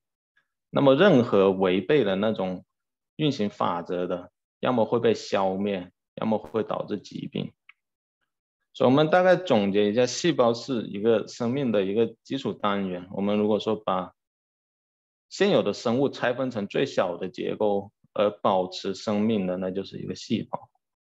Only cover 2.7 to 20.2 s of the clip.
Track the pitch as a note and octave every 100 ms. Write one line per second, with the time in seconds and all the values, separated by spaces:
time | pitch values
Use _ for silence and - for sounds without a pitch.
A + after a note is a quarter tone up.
2.7 | _ _ _ _ - D3+ C3 G#2 - A2
3.7 | F2 E2+ F2+ F2+ F2+ F2+ _ _ _ B2+
4.7 | B2 G#2+ A#2+ A#2 G#2 - G2+ F#2+ F#2+ G2+
5.7 | F#2+ F2 _ _ - A2 G#2+ - A2 G#2
6.7 | F#2+ - G#2 - - - - - - _
7.7 | _ _ _ _ _ _ _ _ _ _
8.7 | - A#2+ C#3 D#3 F3+ F#3 F3 F3+ A#2 G2+
9.7 | G2 G#2 A2 B2 - F3 C3+ A#2 A#2+ -
10.7 | A#2+ F#2 G2 A2+ G#2+ - - A#2+ C#3 B2+
11.7 | G#2+ F#2+ G#2 A2+ - - C3+ A2+ F#2 G#2
12.7 | G2+ F#2+ F2+ F2 - G2+ G#2 G#2+ G#2 A2
13.7 | G#2+ - F#2 F2 - _ _ _ _ _
14.7 | _ _ _ _ _ _ - G3+ C#3 G2
15.7 | G2 A#2+ A#2+ C#3 - A#2+ B2+ C3 A#2 G2+
16.7 | - C#3+ - F#2+ E2+ F#2 F#2 F#2 F#2+ G#2+
17.7 | G2+ G2+ _ _ - G#2 - A2+ F#2+ F2+
18.7 | - G2 F#2+ - G#2 G#2+ A2 F#2 F2+ F#2
19.7 | F#2+ F#2+ G2 F#2+ F#2+